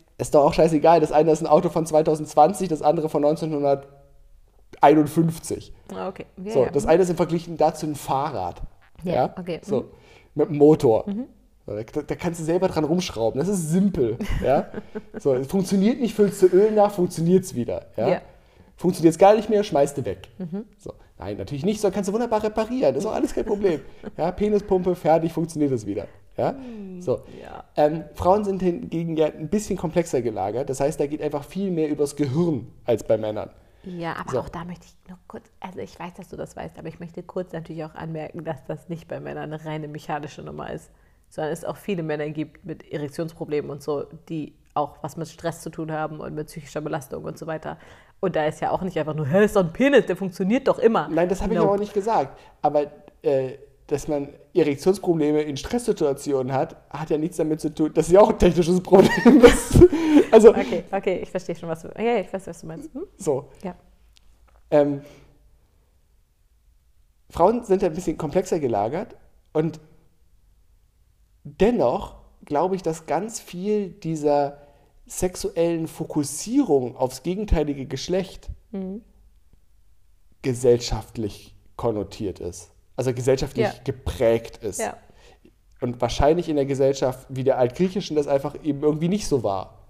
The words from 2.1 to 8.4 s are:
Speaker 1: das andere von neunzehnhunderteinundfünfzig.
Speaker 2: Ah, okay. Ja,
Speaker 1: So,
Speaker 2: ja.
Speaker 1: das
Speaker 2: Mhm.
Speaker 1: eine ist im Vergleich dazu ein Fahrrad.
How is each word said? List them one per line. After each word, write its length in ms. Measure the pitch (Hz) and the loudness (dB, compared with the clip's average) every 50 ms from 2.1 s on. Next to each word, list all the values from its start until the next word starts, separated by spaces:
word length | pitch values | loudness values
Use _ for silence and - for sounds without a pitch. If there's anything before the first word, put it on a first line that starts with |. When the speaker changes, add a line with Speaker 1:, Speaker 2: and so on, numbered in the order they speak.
| 156 156 156 151 - 156 147 165 202 - 190 | 0 -2 -4 0 4 6 6 6 4 0 -4
Speaker 1:
das 140 | 180 160 151 | -4 -4 0
andere 260 | - 147 151 170 151 156 | 2 2 2 2 0 -2
von 120 | - 151 | 0 2
neunzehnhunderteinundfünfzig. 2500 | 143 147 156 160 165 156 156 143 143 139 139 139 - - - - - _ - - - _ - - _ _ _ _ _ _ - - - 143 156 156 151 143 - 170 165 165 160 - - - 101 - - - - - - - 190 | 2 2 2 0 -2 -4 -4 0 0 2 0 0 -2 -8 -20 -20 -20 _ -20 -20 -20 _ -20 -20 _ _ _ _ _ _ -2 4 6 6 8 6 4 2 2 0 0 0 -2 -6 -8 -10 -10 -10 -10 -14 -20 -20 -20 -14 -12
Speaker 2:
Ah, 160 | 190 185 185 | -10 -10 -10
okay. 160 | 196 - - - _ - 185 | -10 -12 -16 -18 _ -14 -10
Ja, 80 | 208 | -2
Speaker 1:
So, 120 | 226 139 120 | 0 2 2
Speaker 2:
ja. 40 | - | 2
Speaker 1:
das 120 | - 143 110 | 0 0 4
Speaker 2:
Mhm. 60 | 131 | 4
Speaker 1:
eine 140 | 160 175 190 | 4 4 4
ist 60 | 180 | 2
im 60 | 175 | 2
Vergleich 340 | 160 175 - 165 170 170 170 165 | 0 0 0 -2 -4 -4 -6 -2
dazu 280 | 151 151 156 156 - - | 0 0 0 0 -2 -6
ein 100 | 156 151 | -6 -6
Fahrrad. 640 | 139 - - 143 135 143 160 139 101 | -8 -6 -4 -2 -2 -2 -4 -4 -6